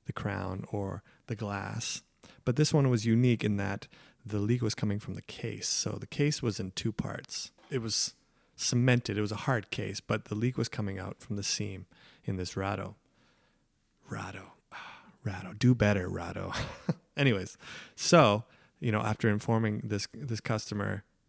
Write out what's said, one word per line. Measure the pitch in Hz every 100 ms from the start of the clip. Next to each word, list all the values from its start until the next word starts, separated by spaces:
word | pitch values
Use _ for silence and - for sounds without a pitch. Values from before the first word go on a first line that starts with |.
the | -
crown, | - 104 98 95 95 104
or | 104 98 98 - _ -
the |
glass. | 110 104 101 101 110 - - - _ - -
But | - 123
this | 151
one | 156 135
was | 120 113
unique | 113 127 117
in | 107 101
that | 98 98 - - - _
the | 107 104
leak | 104 123
was | 113
coming | - 107 101
from | -
the | -
case. | - - 113 104 -
So | - -
the | 104 -
case | - 147 151
was | 120 101
in | 95
two | - 113
parts. | - 107 101 - - - _ -
It | 131
was | 113 104 - - _ _ _
cemented. | - - 123 127 123 - 101
It |
was | 104
a | 107 -
hard | 123 -
case, | - 104 101
but | - 110 -
the |
leak | 110 120 123
was | 117
coming | - 101 95
out | 92 -
from | - 101
the |
seam | 98 - 101 95 92 _ - -
in | - 95
this | 90
Rado. | - 95 98 98 - _ _ _ _ _ _ _ _ _ _ -
Rado. | 107 98 95 95 - _
<sighs> | - - - - _
Rado. | 110 95 - 107
Do | 120
better, | 123 104 101 90
Rado. | 92 87 92 95 - - - -
<laughs> | - _ -
Anyways, | 139 101 92 - - - - -
so, | - 170 120 107 - _ _ _
you | 131
know, | 107
after | 110 107 110
informing | 104 - 113 110 104
this, | 107 104 -
this | - 139 110
customer | - 110 - 104 101 98 - _